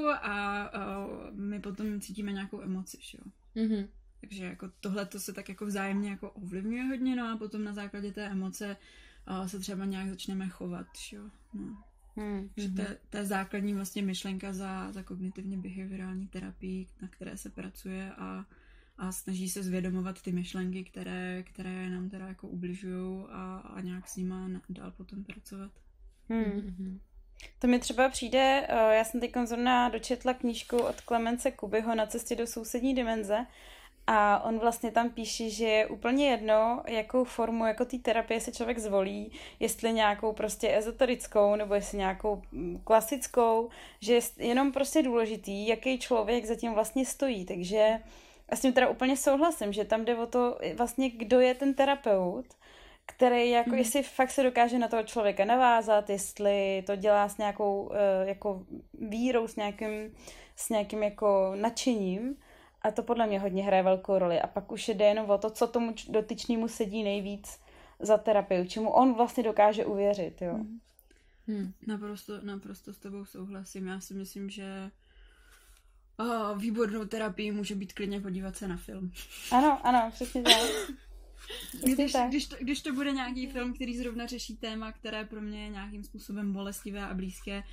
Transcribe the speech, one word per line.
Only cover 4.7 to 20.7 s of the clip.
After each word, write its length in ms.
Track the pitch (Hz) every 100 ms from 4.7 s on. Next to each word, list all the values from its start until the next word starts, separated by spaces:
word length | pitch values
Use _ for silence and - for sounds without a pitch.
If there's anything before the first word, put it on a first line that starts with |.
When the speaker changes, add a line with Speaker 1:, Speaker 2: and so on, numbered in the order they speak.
| -
Speaker 1:
tohleto 400 | 202 202 190 202
se 120 | 190
tak 160 | 196 196
jako 180 | 190 208
vzájemně 440 | 196 196 196 202
jako 200 | 196 202
ovlivňuje 520 | - 180 180 202 240
hodně, 320 | 262 262 254 247
no 160 | 233
a 40 | 220
potom 280 | 214 208
na 80 | 208
základě 400 | 202 202 202 202
té 140 | 196 208
emoce, 500 | 190 190 180 208 196 - - - - -
a, 220 | 190 190
se 100 | 196
třeba 260 | 190 190
nějak 240 | 196 190 190
začneme 400 | 185 - 190 190
chovat, 380 | - 180 175 185 - -
že 80 | 208
jo? 60 | 208 - _
No. 280 | 208 196 208 - _ - -
Speaker 3:
Hmm. 300 | 208 202 196
Speaker 1:
Takže 140 | - 202
Speaker 2:
Mhm. 80 | 190
Speaker 1:
to 60 |
je, 160 | 196 208 _
to 60 | 208
je 80 | 202
základní 480 | 196 190 202 202
vlastně 280 | 202 190 214
myšlenka 500 | 196 185 196 190 196
za, 400 | 190 196 190 190
za 100 | 202
kognitivně 540 | 185 185 185 185 196 196
behaviorální 680 | 185 185 190 190 190 185 196
terapii, 580 | 185 185 180 185 185 180 -
na 60 | 185
které 280 | - 185 196
se 140 | -
pracuje 640 | - 185 - 190 185 190 -
a, 280 | 185 185 196 - _ - _ -
a 140 | 185
snaží 360 | 185 - 185 185
se 140 | 202
zvědomovat 600 | 185 185 185 185 185 185
ty 100 | -
myšlenky, 520 | 175 175 185 185